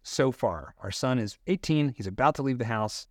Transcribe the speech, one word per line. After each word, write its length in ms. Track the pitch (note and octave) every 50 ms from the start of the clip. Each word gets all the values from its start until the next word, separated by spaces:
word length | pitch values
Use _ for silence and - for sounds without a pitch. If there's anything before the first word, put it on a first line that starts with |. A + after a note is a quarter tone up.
| _
so 280 | - - - C3+ C3+
far. 420 | B2 - - G#2+ F2 D#2+ C#2+ - - _
Our 100 | - F#2+
son 280 | F#2+ - - C3 B2+ B2+
is 180 | A2 G2+ - _ _
eighteen, 460 | - F#3 F#3 - - D#3 D3+ D3 C#3 B2+
he's 100 | - G2+
about 280 | G2 F#2+ - C3 D3 D3+
to 80 | - C3+
leave 160 | C3+ C3 B2
the 60 | A#2
house, 400 | A2 A2+ A2 G#2+ G#2+ - - - _